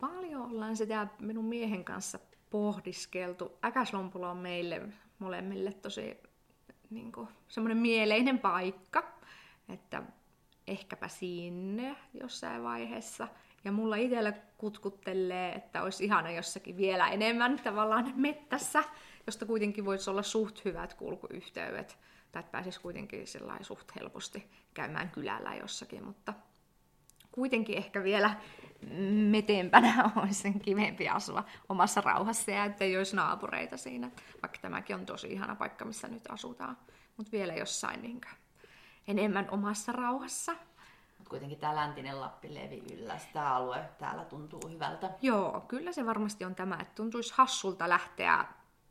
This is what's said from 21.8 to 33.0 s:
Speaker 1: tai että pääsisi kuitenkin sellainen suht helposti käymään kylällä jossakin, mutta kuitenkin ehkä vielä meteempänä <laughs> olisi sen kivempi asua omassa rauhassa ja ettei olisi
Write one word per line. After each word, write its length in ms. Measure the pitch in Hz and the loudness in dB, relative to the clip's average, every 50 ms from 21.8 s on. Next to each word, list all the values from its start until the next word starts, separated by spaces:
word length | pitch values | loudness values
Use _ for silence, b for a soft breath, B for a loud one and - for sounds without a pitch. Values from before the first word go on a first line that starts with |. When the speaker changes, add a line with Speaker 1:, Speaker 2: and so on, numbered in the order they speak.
| 202 - - B B B B B B B | -8 -10 -14 B B B B B B B
Speaker 1:
tai 80 | - 180 | -12 -12
että 120 | - - | -10 -8
pääsisi 280 | - - 180 185 175 - | -8 -6 -6 -6 -8 -8
kuitenkin 460 | - 175 170 - - - - - - | -10 -10 -10 -10 -10 -10 -10 -10 -10
sellainen 380 | - - - - - - - 196 | -10 -12 -12 -10 -10 -10 -10 -10
suht 300 | - - - - - - | -12 -12 -14 -14 -14 -14
helposti 540 | - - - - - - - - 202 - B B B B B - | -12 -12 -12 -12 -12 -12 -10 -12 -12 -14 B B B B B -10
käymään 360 | - 131 127 156 - 170 170 | -8 -6 -4 -4 -4 -4 -4
kylällä 440 | - - - - - - - - - | -6 -6 -4 -4 -4 -4 -4 -6 -8
jossakin, 500 | - - 208 - - - - - - - | -8 -8 -8 -10 -10 -10 -12 -12 -12 -12
mutta 300 | 202 202 - - 208 208 208 - _ _ _ _ _ _ _ _ _ _ _ _ _ - _ - - | -14 -14 -12 -10 -12 -12 -12 -14 _ _ _ _ _ _ _ _ _ _ _ _ _ -20 _ -20 -10
kuitenkin 460 | - 247 262 262 254 226 214 214 - 196 | -4 -2 0 2 2 2 2 2 0 -2
ehkä 240 | 190 - - 202 | -2 -2 -2 0
vielä 320 | 185 190 208 202 202 208 208 B B B B B B B B - - - - 180 196 190 208 214 214 208 | 2 4 6 6 6 6 4 B B B B B B B B -16 -12 -8 -4 -2 0 4 4 6 8 8
meteempänä 800 | 214 214 208 214 208 190 180 170 - 240 233 226 220 254 202 214 | 8 6 6 6 4 4 6 12 12 12 12 12 8 8 6 6
<laughs> 120 | - 220 | 6 4
olisi 180 | - 196 202 - | 2 2 2 2
sen 200 | - 202 196 202 | 2 0 0 2
kivempi 480 | - 202 190 208 214 - - 185 - - | 2 2 2 4 2 2 0 0 0 0
asua 360 | - 196 - - - - - B B B B - | 0 0 0 -2 -2 -4 -4 B B B B -2
omassa 320 | 190 190 240 240 - - | 4 6 6 6 6 4
rauhassa 500 | - - - - 196 226 226 - - 208 | 4 4 4 4 4 2 0 0 0 0
ja 140 | 196 202 208 | 0 0 0
ettei 320 | 202 202 - 196 190 185 | 0 0 0 2 2 4
olisi 180 | 190 | 2